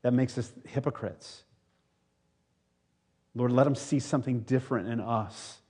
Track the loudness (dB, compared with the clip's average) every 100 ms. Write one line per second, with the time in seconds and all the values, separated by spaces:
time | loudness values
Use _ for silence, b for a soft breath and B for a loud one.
0 | 4 4 2 -2 -6 -10 -6 -2 -2 -4
1 | -10 -10 -18 -20 _ _ _ _ _ _
2 | _ _ _ _ _ _ _ _ _ _
3 | _ _ _ 0 4 6 4 2 0 0
4 | 2 -2 0 -4 0 0 2 -2 -2 -4
5 | 0 -2 -2 -10 -18 -20 _